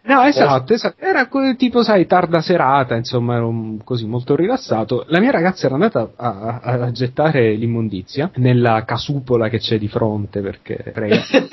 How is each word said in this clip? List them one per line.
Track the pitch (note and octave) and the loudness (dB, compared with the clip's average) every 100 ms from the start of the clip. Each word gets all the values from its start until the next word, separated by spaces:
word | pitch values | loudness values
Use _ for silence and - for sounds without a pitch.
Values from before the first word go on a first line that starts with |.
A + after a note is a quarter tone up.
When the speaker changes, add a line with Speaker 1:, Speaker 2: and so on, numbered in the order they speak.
Speaker 1:
No, | - C4+ | 0 4
Speaker 2:
Oh. | |
Speaker 1:
esatto, | C4+ C#4 - C3 B2+ | 4 4 2 2 2
esatto. | A3+ G3 - | 0 -2 -4
Era | F4+ E4+ B3+ | -2 0 0
que-, | C4+ C4+ | 0 0
tipo, | B3+ B3 A#3+ | 0 0 2
sai, | A3+ G3+ D#3+ | 2 2 4
tarda | F3+ E3+ E3 | 2 2 0
serata, | D#3+ F3 C3 C#3 C3 A#2 | 0 2 2 2 2 -2
insomma, | A#2 B2 A#2+ A#2+ | -2 -2 -2 -2
ero, | A#2 | -2
mm, | A2+ A2+ G#2+ | -4 -6 -8
così | - B2 | -6 -6
molto | G#2+ A#2+ B2 | -4 -4 0
rilassato. | C#3+ F#3 B3+ - A2 G#2+ B2 - | 0 0 -2 -2 -2 -2 -4 0
La | E3+ | 2
mia | A#3+ | 2
ragazza | F#3 F3+ - C#3 | 2 0 0 0
era | C3 | 2
andata | A3 C3 G#2+ - | 2 0 -4 -4
a, | A#2+ G2 A2 A#2 | -6 -6 -6 -6
a, | A#2+ | -4
a | B2 B2 | -2 -2
gettare | A2+ B2+ C#3 D#3 D3 A2+ | -2 -4 0 0 2 2
l'immondizia | G#2+ A#2 A#2 A2 F#2+ - C3+ E3+ | 2 -2 -2 -2 -4 -8 -6 -4
nella | - B2+ B2 A#2+ A2 | 0 2 4 4 2
casupola | A2+ B2 - C#3 B2+ A#2+ A2 | -2 -6 -4 -6 0 0 0
che | A2 | -2
c'è | - A2 | -2 -2
di | G#2 | -2
fronte, | A#2 A2+ G#2 G2+ G2+ | -2 -2 -2 -6 -6
perché | G2 - - - - | -8 -8 -10 -12 -10
frega. | G#2+ A2 A3+ - C4 - | -6 0 0 2 0 2